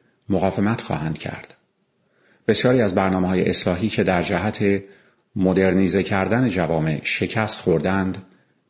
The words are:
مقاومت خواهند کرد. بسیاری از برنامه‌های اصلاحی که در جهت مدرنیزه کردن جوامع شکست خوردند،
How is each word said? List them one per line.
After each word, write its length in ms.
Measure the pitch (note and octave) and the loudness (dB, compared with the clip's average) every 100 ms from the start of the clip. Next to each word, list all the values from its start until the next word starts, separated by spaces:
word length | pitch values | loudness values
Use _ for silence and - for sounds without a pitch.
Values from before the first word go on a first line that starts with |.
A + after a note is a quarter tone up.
| _ _ - | _ _ -4
مقاومت 520 | F#2 F#2+ G#2+ G#2 A#2+ | 0 0 0 -2 -2
خواهند 380 | - D#2 D#2 - | -4 -6 -6 -8
کرد. 380 | - - - - _ _ _ _ _ _ _ _ - | -10 -12 -16 -20 _ _ _ _ _ _ _ _ -2
بسیاری 320 | G#2 B2 C3 | 2 4 4
از 140 | G#2 | 2
برنامه‌های 540 | F#2+ F#2+ F#2 F#2 F#2 G2+ | 2 2 2 2 2 0
اصلاحی 400 | F2 G2 F2 G#2+ | 0 0 0 -2
که 140 | - | 0
در 200 | F#2 F2+ | 0 0
جهت 600 | E2+ F2+ G#2 - G2+ G2 - - _ _ _ G2 | 0 -2 -2 -2 0 0 -4 -20 _ _ _ 0
مدرنیزه 640 | F#2 F#2 F#2+ F#2 F#2+ G2 | 2 4 4 4 2 2
کردن 460 | F#2 G2 F#2 A#2 B2 | 0 0 0 0 0
جوامع 520 | F2+ D#2+ D#2+ D#2 D2+ | 0 0 0 0 -2
شکست 580 | - - F#2+ A2 G#2+ - | -4 -4 -4 -2 -4 -2
خوردند، 600 | G2 D#2+ F#2 G2 F#2 F#2 - _ _ _ _ | 0 0 2 0 -2 -6 -12 _ _ _ _